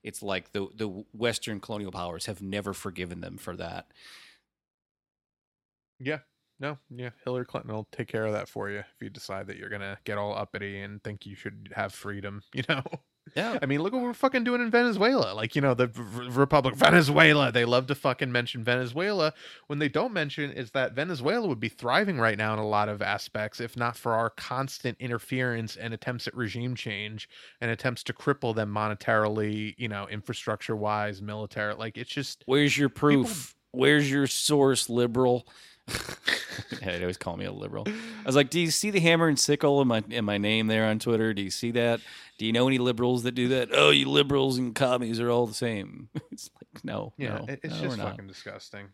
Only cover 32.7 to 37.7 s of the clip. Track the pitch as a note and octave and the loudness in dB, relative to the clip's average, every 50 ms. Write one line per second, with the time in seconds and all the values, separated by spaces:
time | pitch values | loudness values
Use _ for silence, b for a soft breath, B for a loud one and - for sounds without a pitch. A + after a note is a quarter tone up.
32.7 | A#2+ C#3 C#3+ B2+ - - D3 D3 C#3+ C#3 A#2+ A#2 G#2+ C#3 - - - _ _ _ | 4 4 2 2 2 4 6 6 6 6 4 2 -2 -8 -10 -12 -16 _ _ _
33.7 | - B2+ C3 C#3 D3 D3 D3 C#3 C3+ C#3+ C#3 B2+ - - - - D3+ C#3+ C#3 C3+ | 0 4 6 6 6 6 4 4 2 2 2 2 0 -2 2 4 6 6 6 6
34.7 | B2+ - - - A#2 A#2+ A#2+ A#2+ A2 B2+ C3 B2 B2 B2 - B B B B B | 6 2 0 0 2 2 2 2 4 4 4 4 4 2 -2 B B B B B
35.7 | B B B B B B B B B - - - - - - - - - - - | B B B B B B B B B -6 -2 -2 -2 -2 -4 -10 -12 -12 -10 -10
36.7 | - F#2 - F#2+ F2 F2 F2+ F2+ F2+ - - F#2 E2+ F#2+ G2 F#2+ G2 G2 G2+ G2 | -10 -8 -6 -4 -4 -2 -2 -4 -4 -4 -6 -8 -6 -6 -8 -8 -8 -8 -10 -8